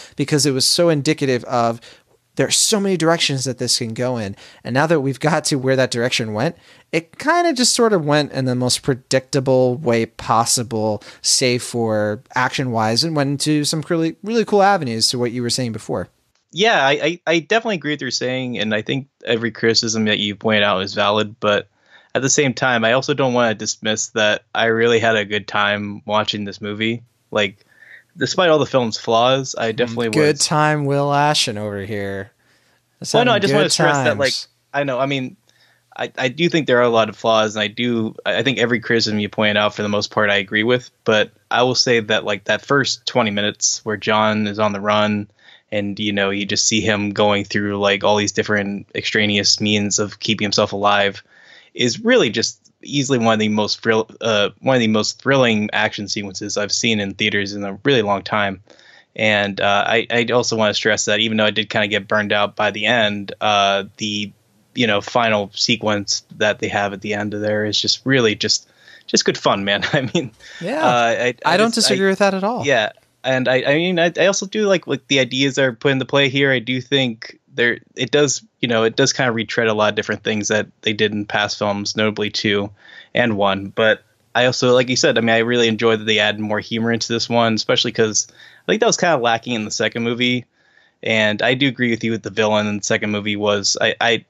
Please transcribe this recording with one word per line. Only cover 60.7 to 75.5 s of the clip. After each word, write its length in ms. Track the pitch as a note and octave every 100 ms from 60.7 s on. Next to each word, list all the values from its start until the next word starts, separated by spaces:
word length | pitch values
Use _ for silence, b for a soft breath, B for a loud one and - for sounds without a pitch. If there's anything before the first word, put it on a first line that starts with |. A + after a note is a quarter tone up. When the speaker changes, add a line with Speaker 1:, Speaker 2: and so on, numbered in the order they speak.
Speaker 2:
stress 320 | G2+ A2 G#2 -
that 140 | G#2+
even 180 | A2 A2
though 80 | G#2+
I 60 |
did 180 | G#2+ G2+
kinda 180 | A2+ G#2
get 200 | G#2 G2
burned 240 | G#2+ G#2
out 240 | G#2 G#2 -
by 160 | G#2+
the 140 | G#2 G#2+
end, 480 | A#2+ G#2 G#2 G2 -
uh, 420 | G#2+ G2+ G2 G2 G2+ -
the, 340 | G#2+ G#2 G2+ - _ _ _
you 140 | - A2+
know, 140 | G2+
final 500 | - B2 A2+ G#2+ G2
sequence 720 | - - A2+ G#2+ G#2 G2 - - -
that 220 | G#2+ G2+
they 100 | G2+
have 240 | G#2 G2+
at 80 | G2
the 120 | G#2
end 200 | G#2 G#2
of 80 | G#2
there 240 | G#2+ G#2+ G#2+
is 140 | G2
just 260 | - - C3
really 300 | C3+ A2 G#2
just, 340 | G#2+ - - B B B B
just 180 | A3 F#3+
good 120 | D#3
fun, 280 | C#3+ G2+ G2+
man. 180 | G2+ -
<laughs> 60 |
I 160 | D3+ C3
mean, 180 | F3 A#2 - B B
Speaker 1:
Yeah. 240 | E3+ D4 G3+
Speaker 2:
uh, 40 |
I, 240 | A#2+ A#2 G#2 B2
I 80 | A#2+ -
Speaker 1:
I 120 | F3+
don't 160 | A3+
Speaker 2:
just, 140 | A3+ G#3
I 80 | F#3+
Speaker 1:
disagree 140 | F#3+
with 100 | F#3+
that 140 | G3+
at 100 | F#3+ G3+
all. 200 | A#3+ C#3+
Speaker 2:
Yeah. 260 | B2 G#2 - _ _
And 240 | B2+ C3 B2
I, 160 | C3
I 120 | C#3 D3+
mean, 240 | F3 E3+
I, 120 | E3+ D#3+
I 80 | F3+
also 180 | F#3+ G3
do 200 | G#3+ G#3
like, 220 | F3+ -
like, 200 | C3 -
the 120 | C#3
ideas 360 | B2 C3 C#3